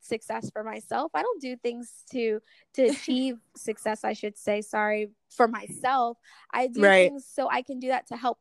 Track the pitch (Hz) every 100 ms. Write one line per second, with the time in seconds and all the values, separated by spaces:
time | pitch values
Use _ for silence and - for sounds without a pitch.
0 | - 226 - 226 226 214 220 214 - 226
1 | 320 294 453 403 262 247 240 240 233 -
2 | - 262 226 214 - - _ - 254 285
3 | - 254 262 233 _ - - 214 214 214
4 | 220 220 208 - - 208 208 214 214 214
5 | 208 - _ - 233 220 208 160 262 262
6 | 233 233 - - - 233 254 233 202 190
7 | 185 285 - - 254 247 254 254 254 254
8 | - 233 247 -